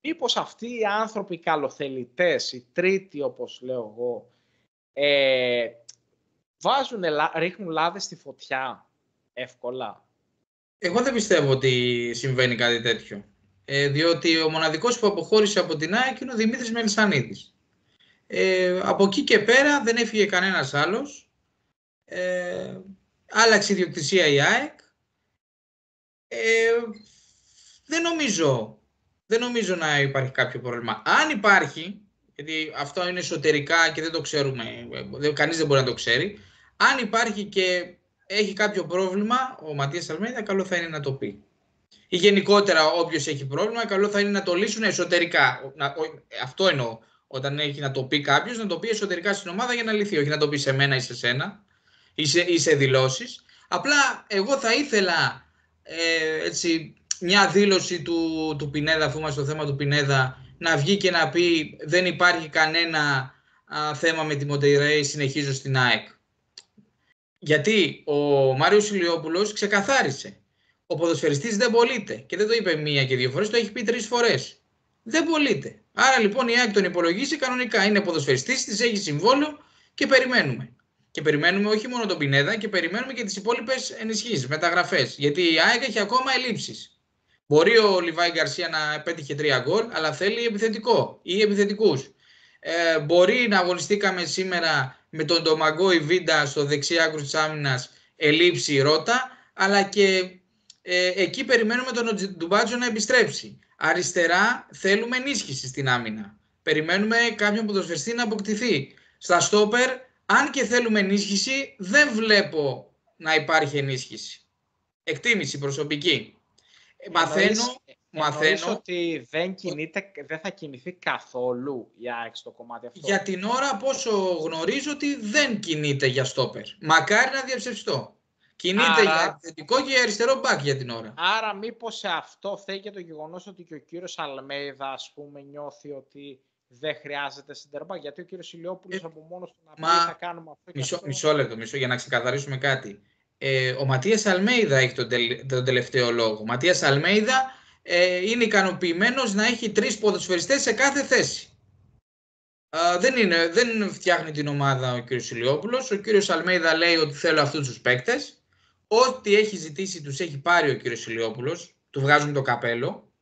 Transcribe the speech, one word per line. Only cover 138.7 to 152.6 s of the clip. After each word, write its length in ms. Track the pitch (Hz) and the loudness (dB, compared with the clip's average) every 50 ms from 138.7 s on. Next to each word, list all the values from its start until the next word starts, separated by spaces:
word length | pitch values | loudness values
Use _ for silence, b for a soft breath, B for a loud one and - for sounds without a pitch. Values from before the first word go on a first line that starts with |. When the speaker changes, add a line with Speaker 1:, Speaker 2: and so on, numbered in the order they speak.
| 185 185 _ 185 185 190 | -12 -12 _ -12 -12 -10
Speaker 2:
Ε, 40 | 165 | -10
Speaker 1:
από 200 | 160 156 156 156 160 | -12 _ -18 -20 -18
μόνος 200 | 175 180 175 - | -16 -16 -16 -18
του 60 | _ _ _ | _ _ _
να 80 | _ - | _ -16
πει: 60 | 160 | -4
Speaker 2:
μα 80 | 160 165 | 0 2
Speaker 1:
"Θα 280 | 170 170 170 175 160 - | 4 4 2 0 -2 -8
κάνουμε 300 | 175 175 170 170 165 160 | -10 -10 -10 -12 -16 -20
αυτό 200 | 147 _ _ - | -20 _ _ -14
και 80 | - 143 | -10 -8
Speaker 2:
μισό, 160 | 135 - 180 | -6 -6 -6
Speaker 1:
αυτό"; 120 | - - | -6 -6
Speaker 2:
μισό 260 | 147 135 - - 151 | -8 -8 0 2 2
λεπτό, 240 | 151 147 123 120 117 | 2 2 0 -2 -4
μισό, 200 | 110 113 113 - | -10 -10 -8 -6
για 100 | 139 127 | -4 -2
να 100 | 123 127 | -2 -2
ξεκαθαρίσουμε 600 | 120 - - 127 120 117 127 135 143 139 143 135 | -4 -4 -2 -2 0 0 0 -2 -4 -6 -8 -8
κάτι. 440 | 127 143 139 135 131 - 104 101 - _ _ _ _ _ _ _ _ | -2 0 -2 -2 -2 -6 -14 -18 -18 _ _ _ _ _ _ _ _
Ε, 340 | 131 135 135 131 127 127 | -2 0 0 0 0 -2
ο 120 | 127 135 139 | -2 -2 0
Ματίας 420 | 131 135 131 - 196 220 208 - | 0 0 0 2 2 0 2 2
Αλμέιδα 500 | 208 185 180 196 226 247 240 214 151 139 | 0 0 2 2 2 2 2 4 4 4
έχει 180 | 131 127 123 - | 4 4 2 0
τον 140 | - 117 110 | -4 -2 -2
τελ-, 380 | 123 120 120 117 123 - - | 0 0 0 0 -2 -6 -4
τον 180 | 135 131 127 127 | -4 -2 0 0
τελευταίο 460 | 127 123 123 123 - - 127 120 120 | 2 0 0 0 0 0 0 2 2
λόγο. 280 | 120 120 113 110 107 107 | 2 2 2 0 0 -4
Ο 40 | 107 | -4
Ματίας 360 | 110 120 123 151 175 180 180 | -4 -4 0 2 2 2 4
Αλμέιδα, 720 | 165 143 139 143 160 180 202 214 214 240 262 262 262 B B B B B B B | 4 2 2 4 2 2 2 2 2 2 0 0 0 B B B B B B B
ε, 340 | _ - 175 175 180 180 180 180 185 214 | _ 0 2 4 4 4 2 0 -2 -2
είναι 140 | 233 240 233 | 0 0 0
ικανοποιημένος 920 | 208 214 196 190 185 175 - 185 170 165 175 208 247 254 269 254 220 196 | 4 4 2 2 2 -2 -2 -2 -2 0 0 0 0 0 0 -2 -2 0
να 120 | 202 214 | 0 0
έχει 240 | 233 233 - 240 208 | 0 0 -2 -6 -2
τρεις 280 | - 214 226 262 - - | 0 0 0 0 -2 0
ποδοσφαιριστές 640 | 220 208 185 175 - - 185 170 - - 269 269 | 0 0 0 0 -2 -2 -2 -2 2 0 0 0
σε 100 | - 254 | 2 -2
κάθε 300 | 214 214 262 285 269 285 | 0 2 2 2 2 0
θέση. 460 | 262 - 262 220 160 135 - - - - _ _ _ _ _ _ _ _ _ _ _ _ _ _ _ _ _ _ _ _ _ _ | 0 2 2 2 2 0 -4 -10 -14 -18 _ _ _ _ _ _ _ _ _ _ _ _ _ _ _ _ _ _ _ _ _ _